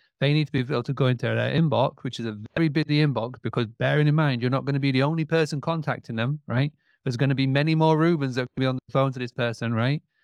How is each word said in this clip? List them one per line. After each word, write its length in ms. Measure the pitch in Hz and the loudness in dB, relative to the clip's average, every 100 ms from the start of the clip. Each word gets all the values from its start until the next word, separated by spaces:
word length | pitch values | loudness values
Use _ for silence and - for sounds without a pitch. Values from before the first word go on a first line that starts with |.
| _ - | _ -2
They 140 | 139 | 0
need 120 | 151 147 | 2 0
to 60 | |
be 80 | 135 | -2
able 240 | 127 127 | -2 -2
to 100 | 123 | -2
go 140 | 131 131 | 0 0
into 180 | 123 117 | 0 0
their 240 | 113 117 | 0 0
inbox, 500 | 139 160 113 131 - | 2 2 2 0 -2
which 160 | 131 - | -10 -8
is 60 | 117 | -8
a 100 | 107 110 - | -8 -6 -2
very 140 | 165 | 0
busy 340 | 147 151 147 151 | 0 0 2 2
inbox, 300 | 120 120 127 | 0 -6 -6
because 240 | 110 127 110 117 | -6 -4 -4 -2
bearing 280 | 127 143 151 | 0 2 2
in 80 | 151 | 2
mind, 260 | 147 123 | 2 0
you're 100 | 123 | 0
not 140 | 135 127 | -2 -2
gonna 140 | 139 | -2
be 120 | 139 | 0
the 120 | 131 | 2
only 220 | 143 165 156 | 0 0 0
person 340 | 160 151 147 | 0 0 -2
contacting 540 | 160 165 147 127 - 113 | -4 -4 -4 -6 -6 -4
them, 240 | 120 147 - | -2 -4 -2
right? 240 | 120 143 - _ _ | 0 -2 -4 _ _
There's 140 | 139 120 | -6 0
gonna 180 | 139 131 | 0 2
be 120 | 135 | 2
many 280 | 139 151 160 | 2 2 4
more 220 | 160 156 | 4 4
Rubens 380 | 165 170 135 127 | 4 2 0 -2
that 60 | 123 - | -4 -2
will 60 | |
be 40 | 131 | 0
on 80 | 127 | -2
the 160 | - | -2
phone 180 | 135 135 | 0 0
to 60 | 127 | -2
this 120 | 123 | -6
person, 420 | - 120 113 117 | -2 -4 -2 -2
right? 280 | 113 123 151 - _ | 0 0 0 -6 _